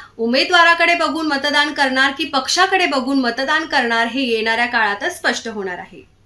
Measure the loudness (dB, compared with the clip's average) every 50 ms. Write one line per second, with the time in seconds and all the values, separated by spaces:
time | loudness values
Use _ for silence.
0 | -12 -18 _ -4 -2 0 2 0 2 4 4 6 6 6 6 4 4 2 2 0
1 | 0 -2 -2 -2 -2 -2 -2 -2 -2 0 0 0 0 0 0 -2 0 0 2 2
2 | 0 0 0 -4 -6 -4 -2 -4 -2 0 2 2 2 2 2 0 0 0 0 -2
3 | 0 0 0 0 0 0 -2 -2 -2 0 0 -2 -2 0 -2 0 0 0 0 0
4 | 0 -2 -2 -2 -2 0 -2 0 0 0 0 0 0 0 0 0 0 0 -2 -2
5 | -4 -6 -6 -2 -2 -2 -2 -2 -6 -8 -8 -6 -6 -6 -8 -10 -12 -16 -18 -20
6 | -20 _ _ _ _